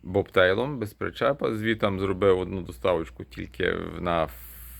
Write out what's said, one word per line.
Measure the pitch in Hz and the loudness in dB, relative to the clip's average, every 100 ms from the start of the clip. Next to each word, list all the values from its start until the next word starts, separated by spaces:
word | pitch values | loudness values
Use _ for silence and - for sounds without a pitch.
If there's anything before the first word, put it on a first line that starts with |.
бобтейлом, | - 98 90 95 90 101 131 139 | -2 0 2 4 4 4 0 -4
без | 107 | -8
причепа. | - 95 - 123 143 131 | -6 -6 0 0 0 -2
Звітом | 110 110 110 104 95 | -2 0 0 0 0
зробив | 98 92 98 92 | 0 2 4 4
одну | 90 95 | 2 -4
доставочку | 87 - 95 85 82 - | -8 -4 0 0 0 -10
тільки | - - 90 - 87 | -14 -12 -10 -2 0
в-, | 85 85 82 | 0 -4 -6
на | 87 85 78 - - - - - | 0 0 0 -4 -18 -18 -18 -18